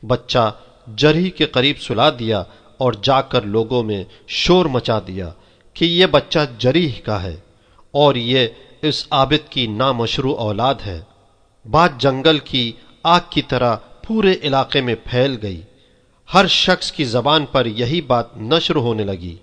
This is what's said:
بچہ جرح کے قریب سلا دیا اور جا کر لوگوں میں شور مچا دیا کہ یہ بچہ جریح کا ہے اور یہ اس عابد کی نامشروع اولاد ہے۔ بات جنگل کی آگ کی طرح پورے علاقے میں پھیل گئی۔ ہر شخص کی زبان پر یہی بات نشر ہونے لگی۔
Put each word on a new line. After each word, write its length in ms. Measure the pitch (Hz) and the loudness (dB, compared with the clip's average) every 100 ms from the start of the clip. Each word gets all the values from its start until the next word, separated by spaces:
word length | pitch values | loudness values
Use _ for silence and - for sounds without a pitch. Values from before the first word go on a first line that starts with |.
| 107 | -2
بچہ 480 | 120 - 123 113 104 - _ - 107 | -4 0 0 0 -2 -20 _ -18 0
جرح 320 | 147 156 185 175 | 2 2 0 -2
کے 100 | 151 | -2
قریب 320 | 131 131 147 | 0 0 -2
سلا 320 | - 110 143 | -4 2 2
دیا 320 | 135 110 107 87 - _ _ | 2 -2 -2 -4 -14 _ _
اور 140 | 131 107 | -2 -2
جا 180 | 135 135 | 0 0
کر 220 | 131 127 | 2 -2
لوگوں 400 | 104 107 110 123 | 0 -2 0 -2
میں 220 | 110 101 92 - - | -2 -4 -6 -16 -12
شور 380 | - - 180 175 | -6 2 4 4
مچا 320 | 127 - 110 95 | 0 0 -2 -2
دیا 240 | 95 90 80 _ _ _ | -10 -10 -12 _ _ _
کہ 100 | - | -2
یہ 220 | 170 170 180 | 0 4 4
بچہ 320 | 143 - 165 147 117 | 4 2 -2 -2 0
جریح 320 | 120 165 165 117 | 2 2 0 -4
کا 180 | - 104 | -6 -4
ہے 140 | 90 87 - _ _ _ _ | -4 -10 -16 _ _ _ _
اور 240 | 143 147 | 2 4
یہ 340 | 123 117 131 117 - - - | 4 0 2 0 -4 -20 -6
اس 240 | 156 139 - | -4 -4 -2
عابد 420 | 143 135 151 151 | 0 2 0 -2
کی 140 | - 120 | -6 -4
نامشروع 680 | 104 131 123 117 - 131 151 | 0 0 0 -2 -2 -2 -2
اولاد 380 | 110 104 127 135 104 | -4 0 0 -2 -6
ہے۔ 140 | 87 - _ _ _ _ _ 113 | -10 -14 _ _ _ _ _ -2
بات 200 | 127 175 135 | 2 2 2
جنگل 400 | 135 131 135 156 | -2 2 2 2
کی 340 | - 131 117 113 - - | -2 -4 -4 -8 -20 -6
آگ 180 | 165 175 - | 2 2 2
کی 120 | - | -4
طرح 340 | 135 127 123 110 - - - | -2 0 0 0 -6 -20 -6
پورے 280 | 220 202 185 | 0 2 2
علاقے 380 | 151 135 127 143 | 0 0 0 0
میں 140 | 127 113 | 0 -4
پھیل 320 | - 123 135 127 | -2 0 0 -2
گئی۔ 180 | 107 90 87 _ _ _ _ _ _ | -8 -10 -14 _ _ _ _ _ _
ہر 120 | 175 190 | 2 4
شخص 460 | - - 185 - | 2 2 0 -2
کی 120 | - | -6
زبان 420 | 139 117 120 151 139 | -2 0 2 0 2
پر 200 | 139 117 | 0 -2
یہی 340 | 107 120 165 | -2 -2 -2
بات 360 | 143 - - - | 0 0 -2 -8
نشر 400 | 110 139 - 156 | -2 0 2 0
ہونے 280 | 120 110 | 0 -2
لگی۔ 320 | 101 92 87 85 | -4 -6 -8 -14